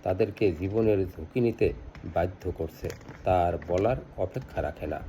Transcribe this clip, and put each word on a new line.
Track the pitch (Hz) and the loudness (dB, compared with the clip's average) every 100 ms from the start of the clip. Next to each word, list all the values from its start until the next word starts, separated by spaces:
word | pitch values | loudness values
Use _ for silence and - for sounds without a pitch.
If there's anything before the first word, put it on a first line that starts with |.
তাদেরকে | - 92 104 98 104 80 | 0 2 0 4 2 2
জীবনের | 95 107 113 101 90 | 0 2 4 4 0
ঝুঁকি | - 82 127 | -6 -4 0
নিতে | 120 117 95 71 - - - | 0 4 2 2 -12 -12 -4
বাধ্য | 85 90 92 90 - | 0 0 -2 -8 -4
করছে, | 82 - 69 - - - | -6 -6 -8 -8 -14 -6
তা | - 92 87 | 2 4 4
আর | 82 73 | 0 0
বলার | 90 107 135 - - | 2 2 0 -6 -4
অপেক্ষা | 92 123 - - 76 | -4 -4 -6 -4 -4
রাখে | - 78 | -6 -6
না। | 73 | -6